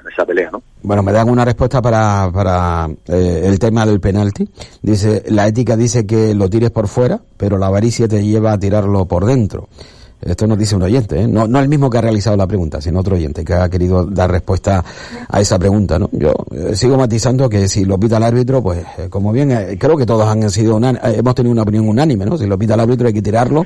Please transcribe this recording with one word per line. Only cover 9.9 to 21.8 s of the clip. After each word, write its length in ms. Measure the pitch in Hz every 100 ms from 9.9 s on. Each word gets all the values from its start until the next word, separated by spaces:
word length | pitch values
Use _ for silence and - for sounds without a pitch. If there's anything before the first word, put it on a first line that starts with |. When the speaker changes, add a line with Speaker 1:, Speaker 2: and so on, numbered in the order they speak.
| - - -
Speaker 2:
Esto 260 | - 90 107
nos 100 | 101
dice 180 | 104 101
un 60 |
oyente, 360 | 90 131 104 76
¿eh? 60 | 113
No, 180 | 110 110
no 120 | 135
el 80 | 139
mismo 220 | 151 135
que 60 | 117
ha 20 |
realizado 340 | 113 110 107 104
la 100 | 90
pregunta, 340 | 98 80 69
sino 200 | 85 87
otro 140 | 95 92
oyente 260 | 73 82 82
que 80 |
ha 160 | 87 90
querido 340 | 90 90 92 90
dar 260 | 92 90
respuesta 520 | 90 - 90 101 95 - - - 233 -
a 100 | -
esa 180 | 104 90
pregunta, 400 | 98 104 92 85
¿no? 100 | 107
Yo, 220 | - 73 - - 60
eh, 200 | 87 92
sigo 220 | 127 135
matizando 500 | 123 113 117 127 131
que 180 | 101 95
si 180 | 101 95
lo 140 | 95
pita 180 | 110 110
el 60 |
árbitro, 400 | 117 120 123 131
pues, 200 | 104 82 80 -
eh, 120 | 92
como 200 | 98 104
bien, 200 | 120 143
eh, 260 | 127 92 95
creo 160 | 135 156
que 100 | 117
todos 180 | 113 107
han 220 | 110 107
sido 260 | 101 110 110
unan-, 180 | 127 123
eh, 220 | 117 110
hemos 180 | 123 123
tenido 160 | 120
una 100 | 117
opinión 240 | 107 107